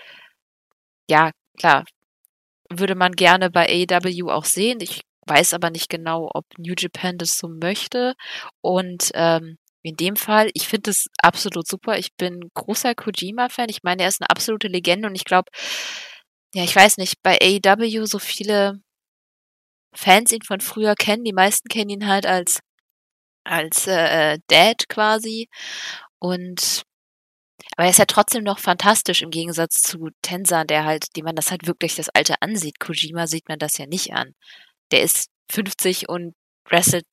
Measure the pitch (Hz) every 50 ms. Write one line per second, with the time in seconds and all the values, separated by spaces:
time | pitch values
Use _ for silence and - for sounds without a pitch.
0 | - - - - - _ _ _ _ _ _ _ _ _ _ _ _ _ _ _
1 | _ - 160 151 160 160 - _ _ _ _ _ - 170 143 139 - - _ _
2 | _ _ _ _ _ _ _ _ _ _ _ _ _ _ 175 175 196 190 190 185
3 | 180 180 180 175 190 170 180 185 185 180 175 180 170 - - 175 180 175 185 175
4 | 180 185 180 175 180 165 - 151 156 - - 180 202 233 247 233 175 175 - -
5 | - _ _ _ _ - 151 147 180 - - 175 175 170 165 165 - - 170 165
6 | 165 165 165 165 165 - - - 170 _ _ - 170 165 180 - 180 175 - -
7 | - 185 180 175 170 165 - - - 170 165 160 165 175 202 208 - - - 247
8 | 247 247 262 - - - - - - - - _ - 175 185 185 185 180 180 175
9 | - - - - 165 165 165 165 165 160 160 _ _ _ _ _ _ 165 156 -
10 | 165 185 208 208 - - 214 214 220 220 - - - - - 208 - 214 196 -
11 | - - - - - 170 - - - 202 - 170 165 - - 190 - - 214 196
12 | 185 - - - 175 180 175 180 175 170 _ - - - 226 - - 254 233 -
13 | - 220 185 - 175 185 208 240 247 247 - - 240 226 202 - - 175 180 185
14 | 180 185 - - - - - - - - 220 214 - 202 180 180 175 175 175 196
15 | 220 208 190 190 - - 185 185 185 - _ - - - - - - - - -
16 | - - - - _ _ _ _ _ _ - 190 175 175 - 202 190 214 - -
17 | 185 - - - _ 185 180 - - 185 196 202 190 196 196 214 233 226 214 226
18 | 220 208 - 202 - - - - 202 208 208 202 196 202 196 202 _ _ _ _
19 | _ _ _ _ _ _ _ _ _ _ _ _ _ _ _ _ _ _ _ -
20 | - 208 185 208 233 - 226 226 - - 202 190 - - - 214 214 214 208 -
21 | - 214 208 226 240 226 190 190 185 202 214 - - - - 226 208 202 202 202
22 | 214 202 196 202 196 185 185 185 175 180 - - - _ _ _ _ _ _ _
23 | _ _ _ _ _ _ _ _ _ - 165 165 156 165 - - - 190 190 170
24 | 165 160 - 165 151 156 151 160 - - - 156 175 214 233 - - - - -
25 | 214 214 220 220 226 220 220 226 233 - _ - - - - - - - - -
26 | - - _ _ - 180 180 180 180 180 180 - - - - - - _ _ _
27 | _ _ _ _ _ _ _ _ _ _ _ _ - - - - 170 180 185 -
28 | 202 - - - 208 - - 240 214 202 196 - - 202 180 180 - 202 220 220
29 | - - 175 - - 165 156 165 165 170 165 160 165 165 - - - - - 165
30 | 160 156 - _ - - 180 180 196 180 175 160 156 151 151 151 156 156 156 156
31 | - - - 160 156 160 165 156 151 - 185 170 - 170 170 - - 165 - -
32 | 160 - - 117 151 - 156 - - 175 220 202 165 151 - - - - 160 -
33 | - 151 160 170 170 156 156 160 - - 160 151 151 151 - - 143 139 165 185
34 | - - - - 123 135 _ _ _ - - - - _ _ _ _ _ - 131
35 | - - - - - - _ _ _ _ - 214 208 190 - - - 185 180 -
36 | - - 170 175 175 170 - _ _ _ _ _ _ - - 175 165 - - 175
37 | - _